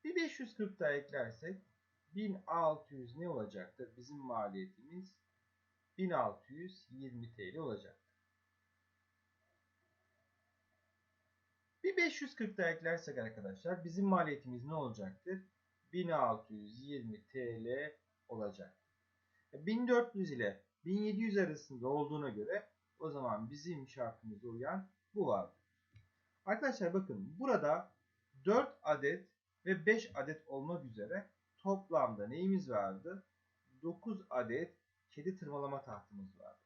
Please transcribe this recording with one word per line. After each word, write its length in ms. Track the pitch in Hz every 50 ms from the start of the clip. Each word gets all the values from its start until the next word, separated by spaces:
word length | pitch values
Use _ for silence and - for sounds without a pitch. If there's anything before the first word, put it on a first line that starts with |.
| -
Bir 120 | 311 359
beş 240 | 349 330 285 - -
yüz 140 | 254 220 -
kırk 260 | - 208 190 - -
daha 120 | 170 147
eklersek 680 | 143 143 143 143 143 135 120 113 117 - 156 170 196 190 - _ _ _ _ _ _ _ _ _
bin 320 | 160 196 214 202 190 190 -
altı 480 | - 165 170 165 156 156 156 - - 147
yüz 220 | 131 123 117 120
ne 120 | 151 175 175
olacaktır? 680 | 151 120 104 98 95 95 90 92 _ - 123 113 113
Bizim 200 | 123 123 135 147
maliyetimiz 1000 | 143 135 127 117 113 104 101 95 98 95 95 - - 120 147 170 185 190 190 _ _ _ _ _ _ _ _ _ _ _ _ _ _ _ _ _ -
bin 120 | 190 180
altı 420 | 165 139 120 104 101 - - - 135
yüz 320 | 156 180 185 185 - - _
yirmi 440 | 123 131 135 131 120 120 117 117 -
T 200 | 107 98 92 117
L 20 |
olacaktır. 560 | 160 175 123 107 98 95 87 - _ _ _ _ _ _ _ _ _ _ _ _ _ _ _ _ _ _ _ _ _ _ _ _ _ _ _ _ _ _ _ _ _ _ _ _ _ _ _ _ _ _ _ _ _ _ _ _ _ _ _ _ _ _ _ _ _ _ _ _ _ _ _ _ _ _ _ _ _ _ _ _ _ _ _ _ _
Bir 140 | - 381 392
beş 260 | 370 339 320 - -
yüz 120 | 285 262 -
kırk 240 | - 226 196 - -
daha 100 | 180 165
eklersek 500 | 165 165 165 165 170 170 - 151 135 127
arkadaşlar 680 | 113 110 - - 98 98 95 - - 170 180 170 165
bizim 200 | 170 165 190 196
maliyetimiz 600 | 196 190 175 165 151 143 139 - 127 123 120 123
ne 100 | 143 160
olacaktır? 720 | 156 139 120 107 107 95 95 95 - _ 180 190 190 - _ _ _ _ _ _ _ _ _
Bin 160 | - 180 180 170
altı 460 | 160 147 131 113 113 110 - - 110
yüz 260 | 107 104 104 110 123
yirmi 460 | 135 143 143 135 117 110 107 104 -
T 380 | _ - 131 123 117 117 113 113
L 320 | 117 127 135 147 151 113 _ _ _ _ _ _ -
olacaktır. 540 | - 110 104 104 92 95 90 - _ _ _ _ _ _ _ _ _ _ _ _ _ _ _ _
E, 140 | - 143 156
bin 220 | 190 220 240 247 240
dört 260 | 247 240 240 240 -
yüz 160 | 196 185 151
ile 340 | 139 120 110 101 95 - _ _ _ _ _
bin 120 | 170 190
yedi 240 | 208 214 214 208 202
yüz 160 | 226 220 196
arasında 520 | 202 185 156 151 151 - - 139 120 120 131
olduğuna 400 | 143 147 147 147 151 147 143 131
göre 440 | 101 104 107 110 185 208 - _ _ _ _ _ _ _
o 120 | 160 156
zaman 400 | 143 139 131 120 107 107 113 120
bizim 380 | 143 147 151 175 170 143 131 127
şartımıza 600 | - 135 120 113 113 - 113 110 104 101 117 120
uyan 420 | 113 117 127 147 185 190 190 - _ _ _ _ -
bu 120 | 208 180
vardır. 340 | 135 107 98 87 - - _ _ _ _ _ _ _ _ - - _ _ _ _ _ _ _ _
Arkadaşlar 500 | 196 208 240 294 269 226 - 196 170 180
bakın 440 | 190 190 160 123 98 95 127 156 185
burada 560 | 262 269 233 160 147 147 156 175 - - _ _ _ _ _ _ _ _ _ 135 135
dört 340 | 180 214 254 262 262 - -
adet 480 | - 151 151 135 135 143 175 185 - _ _ _ _ _ _ _ _
ve 200 | 175 190 165 156
beş 300 | 208 226 226 - - -
adet 320 | 143 135 147 156 - - -
olmak 360 | 135 135 139 160 175 151 139
üzere 460 | 123 110 107 101 110 175 196 196 - _ _ _ _ _ _
toplamda 720 | - 190 196 190 190 - 170 151 131 120 110 101 101 110
neyimiz 420 | 131 160 185 190 196 180 147 127
vardı? 560 | 117 104 98 98 95 98 127 170 190 196 - _ _ _ _ _ _ _ _ _ - -
Dokuz 400 | 156 165 - - - 226 202 190 - _
adet 460 | - 127 120 110 117 147 170 - - _ _ _ _ _ _ _
kedi 260 | - 147 147 185 190
tırmalama 480 | - 165 143 143 143 143 - 139 - -
tahtamız 540 | 127 107 101 - _ 104 98 95 95 - -
vardı. 220 | - - - _ _